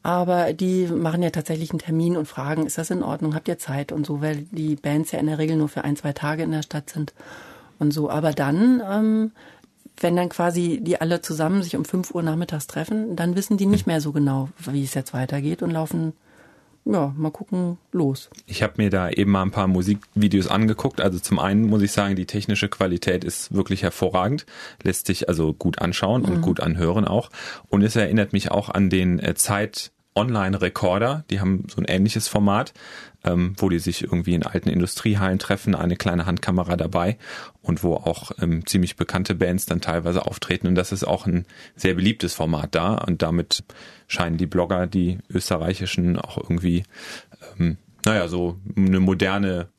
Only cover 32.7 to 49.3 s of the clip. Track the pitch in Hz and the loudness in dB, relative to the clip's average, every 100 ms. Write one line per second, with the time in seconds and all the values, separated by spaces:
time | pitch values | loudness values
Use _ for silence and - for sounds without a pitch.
32.7 | - - - - _ - 87 90 95 95 | -10 -20 -18 -20 _ 0 2 0 0 0
33.7 | 85 87 82 - 87 87 85 - 87 - | 2 0 -4 -2 -2 2 0 0 -2 0
34.7 | 90 90 - 113 101 95 92 - 101 - | 2 0 0 0 2 2 0 0 0 0
35.7 | 92 87 90 - 87 82 87 - 90 85 | 0 0 0 0 0 0 -2 0 0 0
36.7 | 87 87 90 87 113 - - - _ - | -2 0 0 0 -2 -10 -16 -18 _ -4
37.7 | 82 90 82 82 82 - - 85 82 - | 0 0 0 -2 -4 -8 -4 -2 -2 0
38.7 | 98 87 - 85 - - 87 90 92 - | 0 0 -2 -4 -2 -2 0 0 0 -2
39.7 | 87 - 82 85 90 - - - 90 90 | -4 -2 -2 0 -2 -2 -8 -6 -2 2
40.7 | 90 92 95 - 92 101 87 92 - - | 0 0 -4 -2 -2 0 -2 -4 -16 -20
41.7 | - 92 90 95 110 87 - 82 78 76 | -2 0 4 2 2 -4 -2 -2 0 0
42.7 | 82 87 107 - 82 82 85 85 - - | 0 2 0 0 0 0 0 0 -4 -4
43.7 | - - - _ - 87 82 87 90 87 | -20 -20 -20 _ -2 -2 0 0 2 2
44.7 | 92 87 95 87 92 - 95 - 87 80 | 0 0 0 0 -2 -4 -4 -2 0 0
45.7 | 92 92 - 87 87 - - - 87 90 | -2 -2 0 2 0 -2 -8 -2 0 2
46.7 | 85 95 - - - - - - - 85 | 0 -2 -12 -16 -16 -18 -20 -20 -2 -2
47.7 | 82 _ _ 107 107 85 87 87 90 98 | -2 _ _ 0 0 0 -2 -2 -4 -6
48.7 | - 95 92 92 92 98 | 2 4 6 4 4 2